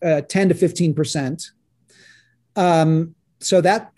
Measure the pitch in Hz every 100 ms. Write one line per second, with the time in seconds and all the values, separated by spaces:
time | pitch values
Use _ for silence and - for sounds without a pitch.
0 | 170 151 143 190 190 170 180 - 170 147
1 | 151 156 131 160 - _ _ _ _ _
2 | _ _ _ _ _ - 180 165 160 160
3 | 165 - _ _ - 185 175 220 220